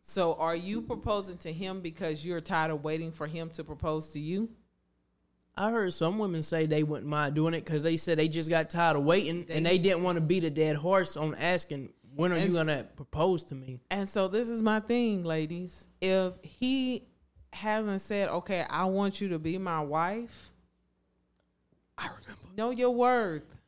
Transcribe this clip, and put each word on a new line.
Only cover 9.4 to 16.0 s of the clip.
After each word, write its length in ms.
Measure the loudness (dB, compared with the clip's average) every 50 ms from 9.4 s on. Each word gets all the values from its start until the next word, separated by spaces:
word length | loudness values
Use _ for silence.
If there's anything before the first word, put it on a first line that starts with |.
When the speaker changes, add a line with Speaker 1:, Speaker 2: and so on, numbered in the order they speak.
| -6
Speaker 1:
They 100 | -4 -2
Speaker 2:
and 100 | 0 4
they 120 | 4 4 6
didn't 240 | 6 4 4 4 2
wanna 180 | 2 2 2
beat 220 | 2 2 2 2 2
a 40 | 0
dead 280 | 2 2 2 2 2
horse 400 | 0 2 4 4 4 4 2 -2
on 180 | -2 -2 -2 -2
asking, 560 | 0 0 0 2 0 -2 -4 -6 -8 -8 -10 -14 _ _ -12 -2
"When 160 | 0 2 2
are 60 | 2
you 60 | 2 2
Speaker 1:
And 80 | 4
s- 40 | 4
Speaker 2:
gonna 280 | 4 4 2 0 -2 -4 -8 -14
propose 480 | -16 -14 _ -2 2 2 2 2 0 -2
to 100 | -8 -12
me?" 240 | -12 -10 -12 -12 -14 _ _
Speaker 1:
And 180 | -4 -4 -2
so 200 | -2 0 0 0
this 200 | 2 2 0 0 0
is 120 | -2 2 2
my 160 | 2 2 2
thing, 440 | 0 0 0 2 2 2 0 0 0
ladies. 600 | 0 0 0 -2 -2 -4 -8 -8 -10 -12 -16 -18 -20 _
If 340 | _